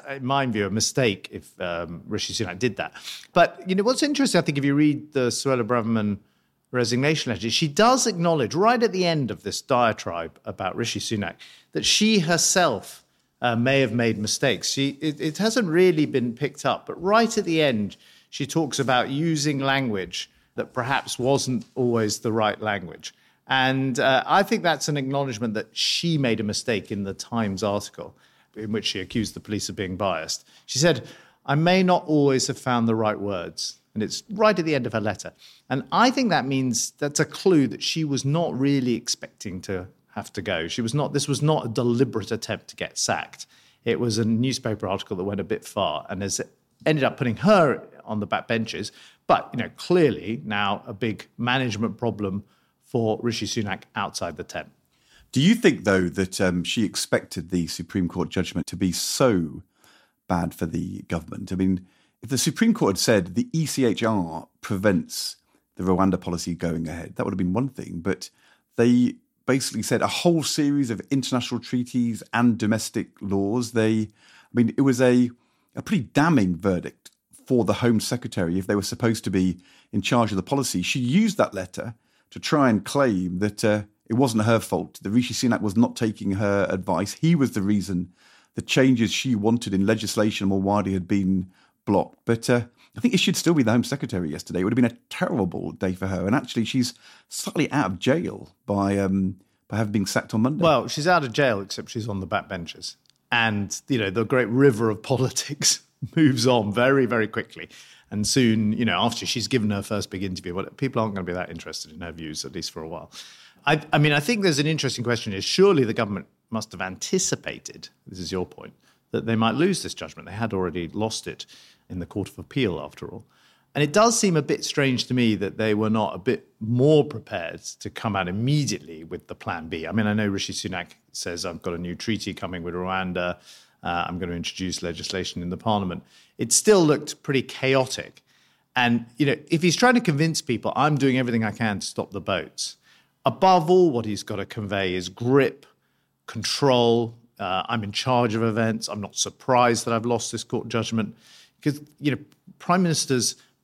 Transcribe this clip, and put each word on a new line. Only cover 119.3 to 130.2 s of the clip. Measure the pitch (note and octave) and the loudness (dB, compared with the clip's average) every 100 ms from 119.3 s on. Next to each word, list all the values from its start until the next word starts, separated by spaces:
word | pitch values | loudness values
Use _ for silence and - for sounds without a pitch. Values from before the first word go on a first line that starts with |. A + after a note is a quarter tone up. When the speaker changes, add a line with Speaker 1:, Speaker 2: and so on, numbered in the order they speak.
| A2+ | 2
Speaker 1:
might | A2+ A#2 | 2 2
lose | F3+ F3+ | 0 0
this | F2 | -6
judgment. | - D#2 - - | -10 -14 -14 -14
They | |
had | G2 A2+ | -8 -4
already | G2 F#2 E2+ E2 | -2 -2 -4 -6
lost | G2+ A2 - - | -4 -4 -6 -10
it | - - - - _ - | -12 -16 -20 -20 _ -12
in | F2+ | -10
the | E2+ | -8
Court | G#2 F#2 | -6 -8
of | - | -10
Appeal, | - C#3+ A2+ D#2+ | -8 -2 -2 -2
after | D2 - - | -8 -14 -14
all. | - - _ _ _ _ | -14 -20 _ _ _ _
And | C#3+ | -2
it | D3 | 2
does | F3 A3+ A3+ | 6 4 4
seem | G3+ E3 | 2 2
a | |
bit | C#3+ D#3 | 2 -2
strange | - - C#3 B2 - | -2 0 2 0 0
to | B2+ | 2
me | A#2 G#2 | 4 2
that | G2 - | -2 -2
they | A2 | 0
were | G#2 G#2+ | 2 2
not | A2 G#2 | 0 0
a | F2 | -2
bit | F#2 A#2 - - | -2 -2 -4 -10
more | G#2+ A#2+ C#3 D#3 | -2 2 6 6
prepared | D3 A2+ - G2+ E2 F2 - - | 4 -4 -8 -8 -8 -10 -14 -12
to | G#2 | -12
come | - A#2 G2 | -6 -2 -2
out | F2+ | -2
immediately | G2 B2 D3 B2+ G2 D2 D#2+ | -2 0 0 0 -4 -10 -16
with | E2 F2+ - | -12 -12 -12
the | |
plan | F2+ - F2 D#2+ | -12 -8 -8 -8
B. | E2 D#2+ | -8 -4
I | |
mean, | G2 G#2 | -2 0
I | |
know | G#2 | 0